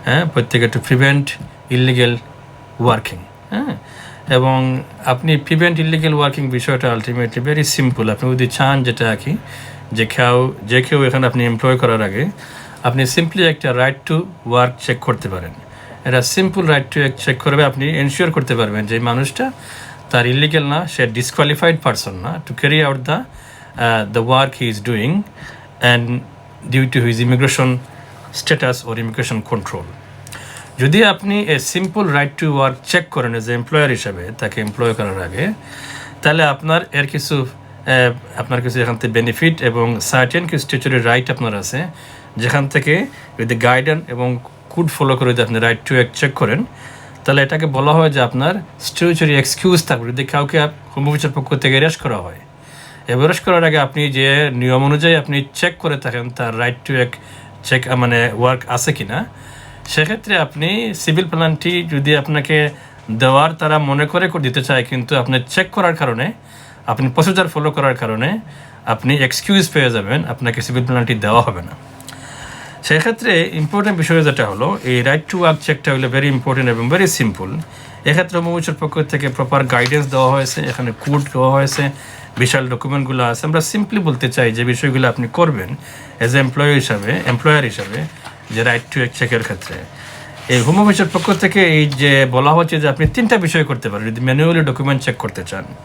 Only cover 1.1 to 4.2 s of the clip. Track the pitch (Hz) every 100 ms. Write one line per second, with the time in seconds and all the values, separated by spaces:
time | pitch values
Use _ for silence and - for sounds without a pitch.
1.1 | 139 139 - - - - 123 127 123 120
2.1 | 117 - - - - - - 120 110 -
3.1 | 90 - - - - 285 165 - - -
4.1 | -